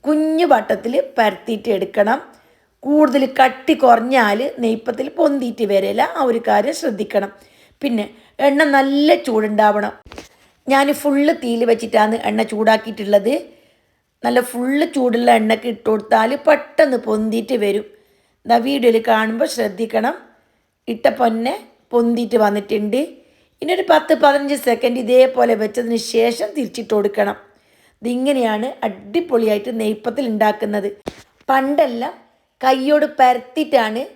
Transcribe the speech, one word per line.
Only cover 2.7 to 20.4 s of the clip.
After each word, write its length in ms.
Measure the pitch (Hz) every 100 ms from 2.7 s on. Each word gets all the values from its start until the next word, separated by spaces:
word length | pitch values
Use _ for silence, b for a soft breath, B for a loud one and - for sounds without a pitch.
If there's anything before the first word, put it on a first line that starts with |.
| b
കൂടുതൽ 420 | 269 294 302 262 262 262
കട്ടി 340 | 262 262 - 294 247
കുറഞ്ഞാൽ 540 | 233 240 262 214 208 269 - 226
നെയ്പത്തിൽ 420 | 226 247 226 269 -
പൊന്തിയിട്ട് 460 | 311 285 240 208 208
വരില്ല, 280 | 196 196 208 277 339
ആ 120 | 269
ഒരു 100 | 233 226
കാര്യം 260 | 208 226 320
ശ്രദ്ധിക്കണം. 500 | 320 202 208 208 202 b b b b _
പിന്നെ 240 | 277 233 202 b b - 285
എണ്ണ 140 | 285 311 277
നല്ല 440 | 269 285 302 - 269
ചൂടുണ്ടാവണം. 680 | 220 214 208 214 208 208 - - B B B B B -
ഞാൻ 140 | 269 285 285
ഫുൾ 260 | 294 277 294 330
തീയിൽ 220 | 240 233 233
വെച്ചിട്ടാണ് 460 | 226 226 220 214 220 214
എണ്ണ 140 | 214 220
ചൂടാക്കിയിട്ടുള്ളത്. 800 | 214 220 220 226 208 208 202 196 311 - b b b b b b _
നല്ല 140 | 240 240 247
ഫുൾ 280 | 240 247 285 311
ചൂടുള്ള 360 | 285 247 233 240 233
എണ്ണയ്ക്ക് 280 | 214 220 240
ഇട്ട് 120 | 220 220
കൊടുത്താൽ 420 | 220 214 220 226 277 -
പെട്ടെന്ന് 520 | 294 - - 302 247 220
പൊന്തിയിട്ട് 500 | 214 220 226 214 247
വരും. 200 | 202 202 - b b b b b -
ദാ 80 | 233 240
വീഡിയോയിൽ 300 | 277 240 226 226
കാണുമ്പോൾ 400 | 220 220 226 220
ശ്രദ്ധിക്കണം. 600 | - 214 185 226 220 233 359 - _